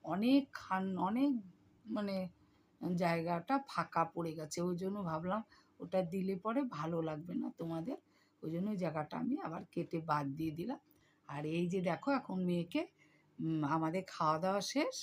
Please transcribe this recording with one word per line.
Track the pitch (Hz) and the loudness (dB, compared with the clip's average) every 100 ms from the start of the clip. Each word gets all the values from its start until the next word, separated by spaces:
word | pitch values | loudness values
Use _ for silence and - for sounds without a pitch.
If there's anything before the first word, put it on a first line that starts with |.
অনেক | - 180 233 277 277 | -2 0 6 6 4
খান-, | - - 190 190 185 | -12 -2 0 0 0
অনেক | 180 233 285 247 185 - - - | 0 4 2 2 -4 -20 -20 -20
মানে | 214 214 202 190 180 - - _ _ _ 175 175 | -4 -2 0 -2 -4 -10 -20 _ _ _ -2 2
জায়গাটা | 175 170 165 170 175 269 269 | 4 2 2 -2 2 0 2
ফাঁকা | - 165 170 165 | -2 0 2 2
পড়ে | - 165 | 0 -4
গেছে, | 156 151 175 | -4 -6 -2
ওই | 175 175 | 0 0
জন্য | 190 202 | -2 -2
ভাবলাম | 180 160 180 208 220 - _ _ | -2 -2 0 -2 -4 -18 _ _
ওটা | 175 190 | 0 0
দিলে | 175 190 185 190 | 2 0 -2 0
পরে | 214 233 254 | 0 0 0
ভালো | 156 160 170 | -2 -2 0
লাগবে | 160 151 175 | 0 -4 -4
না | 175 - - | -4 -4 -4
তোমাদের, | 165 165 170 - _ _ _ _ | -4 -4 -4 -6 _ _ _ _
ওই | 160 | -4
জন্য | 165 202 | -2 -2
ওই | 202 | 0
জায়গাটা | 175 156 151 165 | 0 -2 -4 -2
আমি | 165 294 | -2 -2
আবার | 349 165 196 | -4 -8 -6
কেটে | - 160 165 | -6 -4 -4
বাদ | 160 147 139 | 2 2 2
দিয়ে | 147 160 | -2 -4
দিলাম। | 156 208 277 _ _ _ _ - | -2 -4 -6 _ _ _ _ -10
আর | 143 156 | -6 -2
এই | 165 175 | 0 0
যে | 190 | 2
দেখো | 180 160 - | 0 0 2
এখন | 269 - 185 | 0 0 0
মেয়েকে, | 180 175 170 302 339 _ - _ _ - | 2 2 0 -2 -4 _ -20 _ _ -4
উম, | 160 160 147 | 0 0 2
আমাদের | 160 160 180 185 | 2 2 -2 -4
খাওয়া | - 160 156 | 2 4 4
দাওয়া | 185 202 | 2 2
শেষ। | 185 262 427 - | 0 0 0 -2